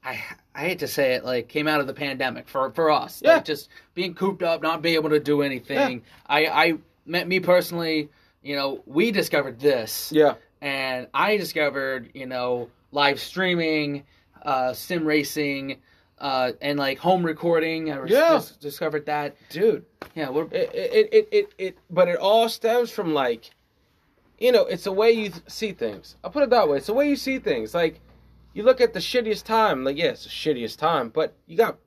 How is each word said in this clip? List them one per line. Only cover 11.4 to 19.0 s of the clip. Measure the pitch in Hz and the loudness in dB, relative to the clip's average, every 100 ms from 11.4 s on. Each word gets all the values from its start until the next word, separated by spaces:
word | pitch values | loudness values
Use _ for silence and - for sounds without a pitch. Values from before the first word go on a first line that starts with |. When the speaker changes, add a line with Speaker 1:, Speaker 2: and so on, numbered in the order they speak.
| 160 - 151 135 135 131 113 135 | -2 -2 -2 -2 -4 -6 -8 -14
Speaker 1:
you | 127 | -10
know, | 127 123 123 120 _ _ | -6 -2 -4 -6 _ _
live | 139 143 - | 0 2 0
streaming, | - - 185 175 165 156 147 143 - _ _ _ | -6 -4 0 0 0 0 -2 -6 -10 _ _ _
uh, | - 135 127 | -4 -2 -2
sim | 123 - 175 156 | -4 -4 -2 2
racing, | 151 143 151 143 139 135 135 _ _ _ _ | 2 0 -2 -2 -4 -8 -12 _ _ _ _
uh, | 143 131 127 113 | -2 0 0 -2
and, | 143 143 | -4 -2
like, | 139 135 | -2 -2
home | 170 190 | 2 2
recording. | 170 156 170 165 160 160 160 | 2 -2 2 2 2 -4 -6
I | 139 131 | -8 2
Speaker 2:
Yeah. | 233 330 302 | 4 6 4
Speaker 1:
dis-, | - - | 0 -14
discovered | 143 143 160 151 | -14 -6 -4 -4